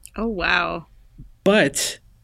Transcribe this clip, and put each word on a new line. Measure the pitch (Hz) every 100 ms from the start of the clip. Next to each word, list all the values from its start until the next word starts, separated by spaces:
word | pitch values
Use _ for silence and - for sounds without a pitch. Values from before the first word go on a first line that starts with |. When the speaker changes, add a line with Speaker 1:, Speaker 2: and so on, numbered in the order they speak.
| - -
Speaker 1:
Oh, | 226
wow. | 196 165 180 170 170 - - - - - -
Speaker 2:
But | 190 208 143 - - - - _